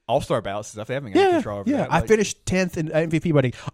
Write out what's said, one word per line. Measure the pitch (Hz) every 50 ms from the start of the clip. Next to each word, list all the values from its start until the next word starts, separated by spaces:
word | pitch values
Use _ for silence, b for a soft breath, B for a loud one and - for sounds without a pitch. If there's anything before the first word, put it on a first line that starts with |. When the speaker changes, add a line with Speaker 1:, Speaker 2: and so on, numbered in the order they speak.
| _
Speaker 1:
All-Star | - 123 139 - - 151 117
ballots | 92 101 98 107 107 -
and | -
stuff. | 107 107
They | - 123
haven't | 139 143 107
got | 95 339
Speaker 2:
Yeah, | 403 381 349
Speaker 1:
control | 320 226 110 104 101
over | 98 226
Speaker 2:
yeah. | 294
Speaker 1:
that. | 247 165 -
Speaker 2:
I | 143 170
Speaker 1:
Like, | -
Speaker 2:
finished | - 214 220 196 - - _ -
tenth | - 180 185 185 175 -
in | 175 156 160
M | 160 156 165 160
V | 165 156
P | - 175
voting. | 151 143 127 123 - B B B